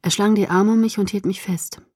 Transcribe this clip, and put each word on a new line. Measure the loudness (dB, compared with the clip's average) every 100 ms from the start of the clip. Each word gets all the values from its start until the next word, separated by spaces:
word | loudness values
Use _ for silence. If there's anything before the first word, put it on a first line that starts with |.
Er | -2
schlang | 0 2 2
die | 2
Arme | 2 4
um | 4
mich | 2 0
und | -4
hielt | -2 -4
mich | -6
fest. | -6 -6 -6 -16 _